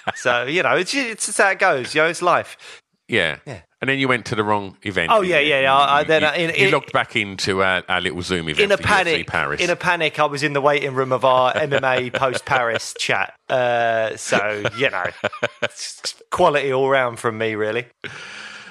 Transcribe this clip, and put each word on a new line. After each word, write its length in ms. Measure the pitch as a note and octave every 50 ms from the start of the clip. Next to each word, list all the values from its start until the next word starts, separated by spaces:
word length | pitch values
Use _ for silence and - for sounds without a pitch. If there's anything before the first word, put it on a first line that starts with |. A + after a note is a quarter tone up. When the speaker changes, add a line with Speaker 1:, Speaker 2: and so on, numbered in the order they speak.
| - - -
Speaker 1:
So, 300 | - - B2+ A#2+ A#2+ B2
you 180 | C3 D#3 F#3
know, 140 | D3+ A#2+ C3
it's, 180 | D#3+ F#3 - -
it's 320 | C#4+ C4 A3+ G#3+ - -
just 120 | - - -
how 120 | G#3+ G3
it 80 | F#3+ F#3
goes. 380 | G3+ F#3 D#3 C3 A#2+ - -
You 60 | D3+
know, 60 | D#3 E3
it's 140 | E3 -
life. 580 | F3 F3+ D#3 A#2+ G2+ - - _ - - - - _ _ _ _ _ -
Speaker 2:
Yeah. 300 | A#2+ G#2 E2+ D#2 C#2 - -
Speaker 1:
Yeah. 180 | D3 A#2+ E2+ - _ _ -
Speaker 2:
And 80 | A#2 C3
then 100 | C#3 C3+
you 80 | C3+
went 200 | B2+ B2+ A2+ F#2+
to 100 | - A#2+
the 80 | G#2+ G#2
wrong 320 | G#2 G#2 G#2 G2 F#2+ F2 _
event, 280 | - G#2 F#2 F2+ E2 -
Speaker 1:
Oh, 120 | A3+ G#3+
Speaker 2:
didn't 80 | F#3+ F3+
Speaker 1:
yeah, 80 | E3+ D3
Speaker 2:
you? 80 | C#3+ D3+
Speaker 1:
yeah, 120 | C#3+ C3+
yeah. 120 | C3+ C3+ C#3
I, 100 | C#3 C#3+
I, 160 | C#3 C#3+ D3
Speaker 2:
You, 60 | D3+
Speaker 1:
then 160 | D#3 D#3+ D#3
Speaker 2:
you, 60 | D3+ D3+
Speaker 1:
I, 60 | C#3+
in, 160 | F3 E3 E3
Speaker 2:
you 160 | D#3 D#3 G3
Speaker 1:
in, 60 | F#3+
Speaker 2:
logged 200 | D#3+ C#3 - -
back 240 | - C3 A2+ - -
into 460 | A#2 G#2 G2 F#2+ - - G#2+ F#2+ F#2+
our, 200 | F#2+ F#2+ F#2 F2 - -
our 120 | F#2 F2+
little 200 | F2+ F#2 D2+ F2
Zoom 280 | F2 F2+ F#2 E2+ D#2+ D#2+
event 120 | D2+ -
Speaker 1:
in 120 | G#3 G3
a 40 | G3
Speaker 2:
for 60 | -
U 60 | F2 -
F 100 | G#3 F#3+
C 60 | F3+
Speaker 1:
panic, 220 | E3+ D#3 D3+ -
Speaker 2:
Paris. 340 | - - E2 D2+ C#2+ D3 -
Speaker 1:
in 100 | F3 F3
a 60 | E3+
panic, 420 | - - F3+ F3 E3 D#3+ D3 - D3+
I 80 | D3+
was 160 | D3 C#3+ C3+
in 100 | D3 D3
the 80 | C#3+ C#3+
waiting 340 | C3+ D3 D3 C#3+ C#3 C#3 B2+
room 160 | C3 C3 B2+
of 140 | C3 B2 C3
our 320 | C3 B2+ B2+ B2+ B2+ -
<laughs> 0 |
M 160 | - D#3 C#3+
M 120 | C#3 C3+ C3+
A 260 | C3 B2+ B2+ B2+ B2
post-Paris 840 | - - C3+ C3 B2 A2+ - - C#3+ C3 A#2+ A#2 A2 A2 - - - -
chat. 360 | - - B2 G2 F#2+ - - _ _ -
Uh, 680 | C3+ B2+ B2 A#2+ A#2+ A#2 A#2 A#2 A2+ A2+ A2 G#2+ A2
so, 480 | G#2+ - - - A2 G2+ G#2+ G#2+ G#2 G#2 G2+ -
you 140 | A#2+ C#3 A2+
know, 160 | G2 F#2 F2+ F2+ - - - G2+ - - B2 - - -
it's 600 | A#2+ - - - - - - - - - - _ - -
quality 420 | - - F3+ E3 C#3+ C#3+ C3 C#3
all 180 | C3 C3 C3+ C3
round 280 | C#3 C3+ B2+ A#2+ A2+ -
from 200 | - A#2 A2 A2
me, 160 | A2+ A2 A2
really. 320 | G#2 G#2+ G#2+ A2 A#2+ B2 - _ _ - - - - - - - - - - - - - -